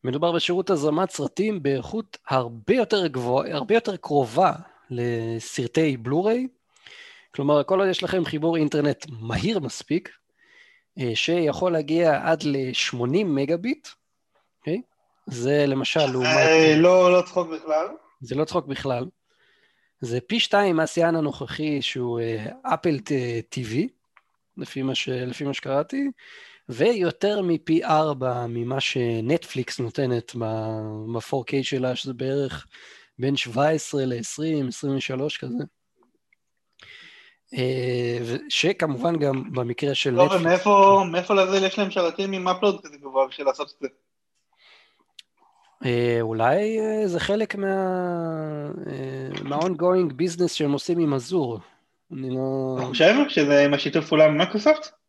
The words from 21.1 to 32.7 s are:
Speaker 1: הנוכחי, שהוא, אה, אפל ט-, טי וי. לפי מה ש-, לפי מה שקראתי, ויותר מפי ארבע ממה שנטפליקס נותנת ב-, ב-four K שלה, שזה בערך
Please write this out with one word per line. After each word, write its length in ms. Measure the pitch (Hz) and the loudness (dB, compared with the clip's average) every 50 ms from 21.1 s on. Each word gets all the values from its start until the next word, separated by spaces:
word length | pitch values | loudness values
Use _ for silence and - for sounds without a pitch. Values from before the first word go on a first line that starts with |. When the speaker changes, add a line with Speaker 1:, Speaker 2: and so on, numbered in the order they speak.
| 165 | 2
Speaker 1:
הנוכחי, 680 | 165 151 147 131 - 139 - - - 156 151 147 139 | 0 -2 -2 -4 -6 -10 -10 -8 -6 -4 -2 -2 -2
שהוא, 380 | 127 - - 131 123 120 120 117 | -2 -4 -4 -4 -4 -4 -2 -2
אה, 260 | 117 113 113 110 107 - - - _ - 170 | -2 -4 -4 -4 -6 -8 -12 -10 _ -4 -4
אפל 240 | 165 - 180 151 135 | 0 0 0 -2 -2
ט-, 140 | 110 - 151 135 127 120 120 117 110 _ | -2 -2 -2 -2 -2 -2 -4 -6 -8 _
טי 140 | - 131 | -8 -8
וי. 260 | 123 107 110 135 196 262 _ _ _ _ _ _ _ _ _ _ _ _ _ - | -6 -4 -2 -2 -2 -2 _ _ _ _ _ _ _ _ _ _ _ _ _ -14
לפי 240 | 180 - - 135 | -14 -10 -8 -6
מה 120 | 131 135 131 | -4 -4 -4
ש-, 140 | - - - | -4 -4 -4
לפי 360 | 131 123 127 127 120 - 147 | -4 -4 -6 -8 -8 -6 -6
מה 100 | 143 135 | -6 -6
שקראתי, 560 | - - 139 135 139 151 _ - 269 277 277 247 _ - - - - - - - _ _ - | -6 -6 -2 -2 -2 -2 _ -4 -4 -4 -4 -6 _ -18 -20 -20 -20 -20 -20 -20 _ _ -14
ויותר 760 | 120 113 156 220 247 214 180 165 - _ - 202 208 208 | -2 2 2 2 4 2 0 -2 0 _ -2 0 0 0
מפי 420 | 190 175 165 156 _ - 160 165 - | 0 0 0 -2 _ 0 0 2 2
ארבע 640 | - 156 156 156 156 147 131 131 127 123 123 120 117 | 2 2 2 2 2 0 -2 -2 -2 -2 -2 -4 -6
ממה 320 | 117 120 117 120 131 135 | -6 -6 -4 -4 -4 -4
שנטפליקס 1000 | - - - 135 120 117 117 113 110 120 160 165 - - - 135 120 - - - | -4 -2 -2 -2 0 0 0 -2 0 0 0 0 -2 -6 -6 -6 -6 -6 -6 -6
נותנת 520 | 127 113 - - 139 127 123 117 113 - - 120 | -6 -6 -2 -2 -2 0 -2 -2 -4 -6 -8 -6
ב-, 60 | 113 110 110 113 110 110 113 110 110 107 107 107 110 113 117 | -4 -4 -4 -4 -4 -4 -6 -6 -8 -8 -10 -10 -10 -6 -6
ב-four 280 | 117 - - - 135 120 - | -8 -6 -4 -4 -4 -4 -2
K 120 | - 139 | -2 -2
שלה, 340 | 131 - 143 131 127 127 123 | -2 -2 -2 -2 -2 -2 -4
שזה 180 | 117 - 135 127 | -4 -6 -10 -8
בערך 520 | 120 131 131 135 143 139 131 - 76 - _ | -6 -4 -4 -2 -2 -4 -4 -6 -12 -16 _